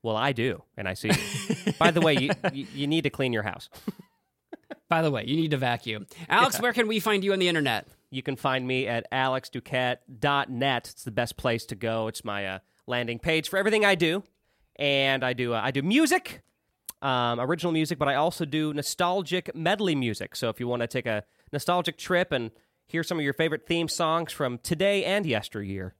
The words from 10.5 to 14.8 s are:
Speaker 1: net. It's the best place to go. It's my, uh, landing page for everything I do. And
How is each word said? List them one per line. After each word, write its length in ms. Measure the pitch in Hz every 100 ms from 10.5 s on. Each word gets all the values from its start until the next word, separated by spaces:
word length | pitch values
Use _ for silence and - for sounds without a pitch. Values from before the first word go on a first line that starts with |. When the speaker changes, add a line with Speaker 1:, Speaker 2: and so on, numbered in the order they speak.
Speaker 1:
net. 380 | 123 139 123 -
It's 100 | -
the 60 | -
best 260 | 107 117 -
place 280 | 127 117 -
to 80 |
go. 320 | 101 113 113 110
It's 180 | -
my, 220 | 113 101 98
uh, 120 | 92 _ _ -
landing 320 | 123 120 117
page 300 | 170 160 151
for 80 | 190
everything 260 | 196 214
I 120 | 208 185
do. 260 | 165 185 - _ _ _ _
And 480 | -